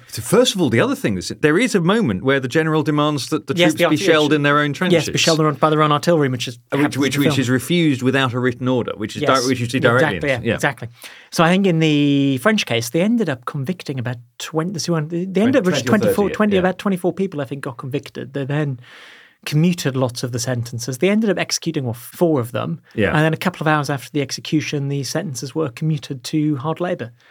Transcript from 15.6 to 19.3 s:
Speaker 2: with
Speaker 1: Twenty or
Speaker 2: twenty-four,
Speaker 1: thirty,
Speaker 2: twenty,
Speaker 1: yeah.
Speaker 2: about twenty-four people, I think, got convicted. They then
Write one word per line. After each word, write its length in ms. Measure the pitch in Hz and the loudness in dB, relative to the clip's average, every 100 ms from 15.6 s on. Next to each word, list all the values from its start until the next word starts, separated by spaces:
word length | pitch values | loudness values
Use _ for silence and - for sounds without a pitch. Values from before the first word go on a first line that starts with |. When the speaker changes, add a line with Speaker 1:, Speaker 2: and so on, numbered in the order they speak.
Speaker 2:
with 100 | 180 | 2
Speaker 1:
Twenty 60 | 143 | 0
or 20 | 120 | 2
Speaker 2:
twenty-four, 360 | 208 208 98 202 | 2 2 2 0
Speaker 1:
thirty, 80 | - | 0
Speaker 2:
twenty, 160 | 208 | 0
Speaker 1:
yeah. 60 | 196 | 2
Speaker 2:
about 180 | 180 180 | 0 0
twenty-four 340 | 208 185 180 | -2 -2 -2
people, 260 | 170 190 156 | -2 -4 -6
I 40 | |
think, 200 | 139 139 | -8 -8
got 120 | 139 127 | -10 -10
convicted. 580 | 135 135 139 - 127 | -8 -8 -8 -12 -10
They 100 | 139 | -6
then 340 | 135 143 151 123 123 - - - - | -4 -2 -2 -4 -10 -20 -20 -20 -20